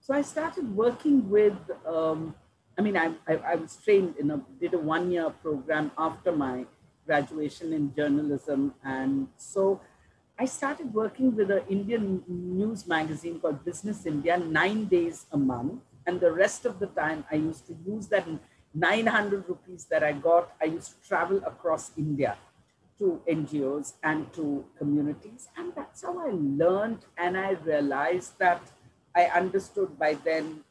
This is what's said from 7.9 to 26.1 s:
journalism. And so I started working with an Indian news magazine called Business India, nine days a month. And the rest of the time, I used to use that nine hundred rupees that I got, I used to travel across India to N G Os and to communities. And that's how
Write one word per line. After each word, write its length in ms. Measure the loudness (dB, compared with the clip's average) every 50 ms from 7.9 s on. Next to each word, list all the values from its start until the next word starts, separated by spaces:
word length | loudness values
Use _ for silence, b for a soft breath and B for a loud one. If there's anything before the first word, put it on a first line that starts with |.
| 0
journalism. 760 | -2 0 2 2 2 2 0 -2 -4 -2 -2 0 0 0 -2 -2 _ -8
And 420 | -6 -4 -2 -2 0 0 0 -2 -4 _
so 440 | _ -20 -6 -2 2 2 2 2 0 b b b b b b b b b _ _ -4
I 60 | -4
started 500 | -4 -4 -4 -4 -4 -4 -4 -8 -4 -2
working 400 | -2 -2 -2 -2 2 2 2 4
with 160 | 4 2 2
an 120 | 2 0 2 0
Indian 540 | -2 -2 0 0 -2 0 0 0 -2 -4 -4 -6
news 580 | -8 -6 -4 -4 -2 0 0 0 -2 -6 -4
magazine 540 | -2 0 0 0 -2 -6 -6 -6 -8 -8 -4
called 240 | -2 -2 -2 -2 -6
Business 420 | -8 -8 -6 -6 -8 -8 -6 -6
India, 320 | -4 -4 -2 2 2 2 2
nine 460 | 0 0 2 2 2 2 0 -2 0
days 420 | 2 2 2 2 0 -4 -8 -14 _
a 40 | 0
month. 440 | 2 2 2 0 0 -4 -6 -6 -8 -14 _ _ -8 -4
And 140 | -4 -2 4
the 120 | 4 2
rest 320 | 6 6 2 2 2 -2 -6
of 140 | -6 -4 -4
the 80 | -6
time, 380 | -4 -2 -2 -2 -2 -2 -4 -6 -2
I 40 | -2
used 320 | 0 0 0 -4 -6 -14
to 100 | -16 -16 -12 -8
use 220 | -8 -8 -8 -4 0
that 180 | 0 0 0 -2 -10 -10 b b b b b b
nine 340 | _ 0 2 2 2 2 2
hundred 420 | 2 2 2 2 2 -2 -2 -2 -6
rupees 380 | -10 -10 _ -20 -18 -18 -6
that 180 | _ 2 2 2
I 80 | 2
got, 400 | 0 2 4 6 6 6 4 2 -6 _
I 40 | -2
used 240 | -2 -2 -4 -8 -12 -20 _
to 60 | _ -2
travel 300 | 0 0 0 2 0 0
across 520 | -2 -4 -10 -4 -2 -2 -2 -2 -4 -10 -6 -4
India 400 | -4 -2 0 0 0 0 -2 -4 -12 _ _ _ _ _ _ _ _ _ _ _
to 220 | 0 0 0 0 -2
N 180 | -2 -2 -2 -2
G 200 | -4 -2 -2 -2
Os 300 | -2 -2 -4 -6 -8 -12 _
and 300 | -2 -2 -2 -2 -4 -6 -8
to 300 | -6 -4 -4 -4 -4 -6 -10 _ -6
communities. 680 | -2 0 2 2 0 0 -4 -6 -12 -20 -20 -20 -20 -18 _
And 180 | -10 -10 -10 -10
that's 280 | -10 -12 -14 _ -12
how 160 | -10 -8